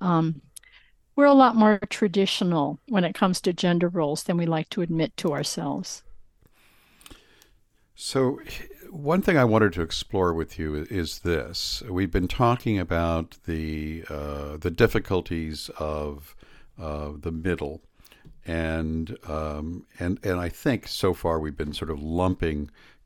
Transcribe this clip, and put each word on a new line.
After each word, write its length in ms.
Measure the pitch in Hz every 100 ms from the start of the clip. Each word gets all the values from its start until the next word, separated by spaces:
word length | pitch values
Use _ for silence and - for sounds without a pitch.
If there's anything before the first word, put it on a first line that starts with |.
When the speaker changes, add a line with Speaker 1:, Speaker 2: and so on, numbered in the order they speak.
Speaker 1:
um, 420 | 185 165 160 147 _ - _ - _ _ _ -
we're 80 |
a 100 | 285
lot 220 | 269 254 226
more 240 | 214 202 -
traditional 880 | - 208 202 190 - 180 165 139 175 -
when 160 | 202
it 140 | 170 -
comes 240 | 190 175
to 120 | 190
gender 360 | 170 180 170 175
roles 340 | 175 143 156
than 140 | - 175
we 100 | 165
like 220 | 160 156
to 140 | -
admit 340 | 170 160 156 -
to 160 | 175
ourselves. 720 | 143 143 - 143 185 - - - - - _ _ _ _ _ _ _ - - _ _ _ _ _ _ _ -
Speaker 2:
So 420 | - 135 127 143 - - - - -
one 320 | 156 143 185
thing 140 | 202 160
I 80 |
wanted 280 | 120 110 104
to 100 | 90
explore 500 | 80 - - 98 90
with 220 | 82 78 -
you 200 | 78 76
i-, 100 | -
is 300 | 95 80 -
this. 640 | 87 80 57 - - - -
We've 220 | 90 95
been 160 | 98 90
talking 500 | - 117 120 120 101
about 600 | 87 85 85 82 80 -
the, 600 | - 80 78 78 78 80 -
uh, 480 | 73 73 71 71 76
the 140 | -
difficulties 960 | - 113 110 - 92 - 82 80 76 - -
of, 580 | 78 76 76 71 73 - - - - -
uh, 300 | 78 76 73 76
the 140 | 82
middle. 500 | 80 92 80 73 78 _ _ - - - - -
And, 720 | 82 80 80 80 80 80 - -
um, 580 | 78 78 76 78 87 - -
and, 220 | 87 -
and 160 | 98 90
I 100 | 85
think 380 | - 151 113 -
so 260 | - 95
far 280 | 87 85 80
we've 160 | 78 71
been 160 | 76
sort 180 | 78 80
of 100 | 73
lumping 720 | 78 85 92 92 85 76 73 _ - _